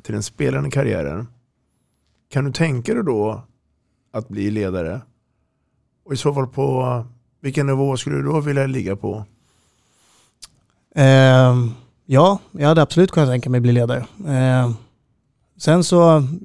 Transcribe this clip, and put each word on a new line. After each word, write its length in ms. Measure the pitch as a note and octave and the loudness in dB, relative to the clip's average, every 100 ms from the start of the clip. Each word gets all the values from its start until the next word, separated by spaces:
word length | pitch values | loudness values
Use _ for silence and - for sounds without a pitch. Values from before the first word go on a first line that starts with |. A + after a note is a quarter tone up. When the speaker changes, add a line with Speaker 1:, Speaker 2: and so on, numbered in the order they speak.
Speaker 1:
till 100 | - | -10
den 100 | G#2+ | -8
spelande 480 | G#2+ - C#3 C3+ C#3+ | -8 -6 -4 -4 -4
karriären, 560 | C#3 C3+ F#2 C#2+ E2 A#2 _ _ _ _ _ _ _ _ _ _ | -4 -2 -4 -6 -8 -12 _ _ _ _ _ _ _ _ _ _
kan 160 | C#3 C#3 | -6 -4
du 60 | |
tänka 420 | A#2+ E3 B2+ A#2+ | -2 -4 -4 -4
dig 100 | A#3 | -4
då 380 | F3+ A2 G#2+ A#2+ - _ _ _ _ _ _ | -2 -2 -4 -6 -14 _ _ _ _ _ _
att 140 | A2 A#2 | -12 -10
bli 220 | G2+ G2+ | -6 -6
ledare? 500 | G#2+ G2 F#2 E2 G#2 - _ _ _ _ _ _ _ _ _ - | -4 -4 -4 -6 -10 -14 _ _ _ _ _ _ _ _ _ -10
Och 80 | |
i 40 | C3+ | -6
så 160 | D3 | -4
fall 140 | C#3 B2+ | -4 -4
på 560 | C3+ C#3 C3 B2+ B2 A#2+ _ _ _ | -4 -4 -2 -4 -4 -8 _ _ _
vilken 260 | C#3 C3 C#3 | -8 -4 -2
nivå 300 | C3+ C#3 C3 | 0 0 -2
skulle 180 | C#3+ C#3+ | -4 -4
du 80 | |
då 160 | C#3 D#3 | -2 -2
vilja 280 | D3 C#3 C3+ | -2 -2 -2
ligga 280 | C3 F#2+ G2 | -4 -6 -6
på? 300 | G#2 G#2 G#2 _ _ _ _ _ _ _ _ _ _ _ - _ _ _ _ D#3 | -6 -8 -12 _ _ _ _ _ _ _ _ _ _ _ -20 _ _ _ _ 2
Speaker 2:
Ehm, 760 | C3+ C3+ C3 B2+ B2+ B2 A#2 A#2 _ _ - | 6 6 6 6 4 2 -2 -6 _ _ 0
ja, 340 | C3 F3+ G3 _ | 4 4 2 _
jag 160 | F3 C#3+ | -2 2
hade 140 | D#3+ | 4
absolut 300 | D3 - F#3+ | 2 2 2
kunnat 180 | E3+ C3+ | 2 0
tänka 200 | B2+ B2+ | 0 0
mig 100 | B2 | 0
bli 100 | A#2+ | 2
ledare. 340 | A#2+ A#2 B2 A#2+ - E3 | 2 0 -4 -8 -12 -6
Ehm, 460 | C3 C3 B2+ B2 A2 _ _ _ _ _ _ _ - | -2 2 2 0 -4 _ _ _ _ _ _ _ -6
sen 260 | - E3+ | 2 2
så, 400 | E3 F3 E3+ D#3 C3+ F3 | 4 4 6 4 2 -6